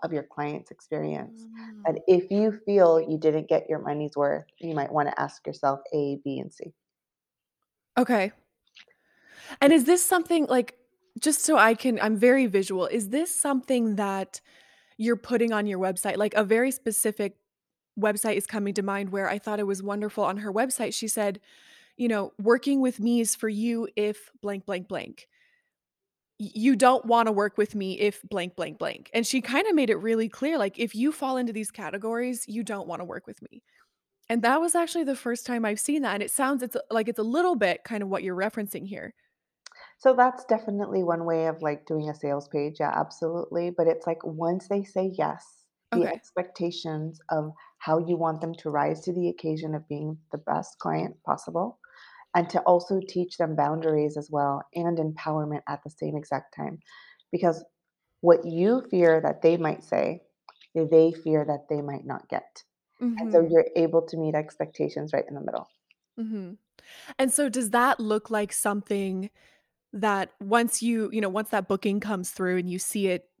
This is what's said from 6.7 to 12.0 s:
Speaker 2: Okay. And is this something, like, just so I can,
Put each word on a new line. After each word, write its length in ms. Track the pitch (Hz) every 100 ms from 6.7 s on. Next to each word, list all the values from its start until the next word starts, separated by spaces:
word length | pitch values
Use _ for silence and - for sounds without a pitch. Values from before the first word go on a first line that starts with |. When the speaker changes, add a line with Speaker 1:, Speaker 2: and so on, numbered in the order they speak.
| - _ _ _ _ _ _ _ _ _ _ _ 247
Speaker 2:
Okay. 340 | 247 220 196 - _ _ _ - - _ _ _ _ - - 262
And 120 | 285
is 120 | 320
this 200 | 262 359
something, 420 | - 359 339 339 269
like, 320 | 247 - - _ _ _ 214
just 220 | 311 -
so 160 | - 269
I 180 | 220
can, 260 | 220 254 220